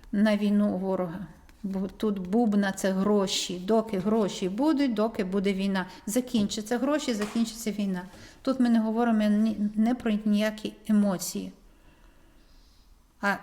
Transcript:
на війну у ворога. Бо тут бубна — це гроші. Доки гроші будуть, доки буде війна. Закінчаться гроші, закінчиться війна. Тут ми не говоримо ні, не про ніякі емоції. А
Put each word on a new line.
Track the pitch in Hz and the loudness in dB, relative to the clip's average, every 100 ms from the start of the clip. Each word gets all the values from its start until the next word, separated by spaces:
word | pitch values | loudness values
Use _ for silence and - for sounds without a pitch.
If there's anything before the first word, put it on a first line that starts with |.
| - | -6
на | 202 220 208 | 2 2 2
війну | 208 208 208 185 | 2 2 2 0
у | |
ворога. | 190 185 180 185 180 - - - | -2 -2 -4 -6 -12 -16 -20 -12
Бо | 196 190 202 | -8 -4 -6
тут | - 214 196 | -2 -2 -2
бубна — | 180 220 233 202 196 196 | -2 2 2 2 0 0
це | 196 | 0
гроші. | 190 202 208 190 - - 180 | 2 2 2 2 -2 -4 -6
Доки | 185 220 214 185 | 0 0 0 -2
гроші | 196 220 214 214 180 | 0 2 0 -2 -4
будуть, | 208 302 277 277 | 0 2 2 2
доки | 214 220 220 | 2 0 0
буде | 185 196 196 | -2 0 0
війна. | 190 196 190 180 - - | 0 0 -2 -4 -10 -4
Закінчаться | 247 247 226 202 - 208 240 | -2 0 0 0 -4 -4 -2
гроші, | 277 294 294 | 0 0 0
закінчиться | 208 208 226 226 - 214 | -2 -2 -2 -2 -4 -6
війна. | 202 196 185 185 - - - | -2 -2 -4 -8 -18 -20 -6
Тут | 269 262 | -4 2
ми | 240 | 4
не | 226 | 4
говоримо | 220 226 233 220 | 2 0 2 4
ні, | 214 208 220 202 208 214 | 4 4 2 0 -2 2
не | 220 247 | 2 2
про | 233 208 214 | 0 0 2
ніякі | 208 214 214 208 - - | 2 0 -4 -10 -10 2
емоції. | 208 202 175 - 202 185 - - - - - - - - _ _ - - _ - - _ - | 4 4 0 -4 -8 -10 -14 -20 -20 -20 -20 -20 -20 -20 _ _ -20 -20 _ -20 -20 _ -4
А | 202 190 | -2 -2